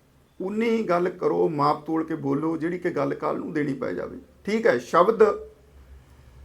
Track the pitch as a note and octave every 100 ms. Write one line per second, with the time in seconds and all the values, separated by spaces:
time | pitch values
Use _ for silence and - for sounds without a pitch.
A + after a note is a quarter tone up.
0 | _ _ _ - F#3 G#3+ A3+ A3+ F#3 F3
1 | F3+ F3+ D3+ E3+ F3+ D3 C#3+ D3 - D#3+
2 | D#3+ D#3 C#3 C#3+ D#3+ E3 E3 F3 F3 C#3+
3 | C#3+ - D3 D3+ - D#3 C#3+ - G#2 -
4 | - - - _ - A3 A3 B2 - E3
5 | F#3 G3 G#3 - - - - - - -
6 | - - - -